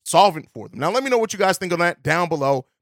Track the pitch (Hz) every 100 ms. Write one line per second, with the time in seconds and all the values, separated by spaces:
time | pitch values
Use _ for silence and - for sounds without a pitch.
0 | - 165 202 160 - 117 110 113 151 233
1 | 269 240 220 196 190 180 185 170 175 -
2 | 143 165 175 156 139 135 - _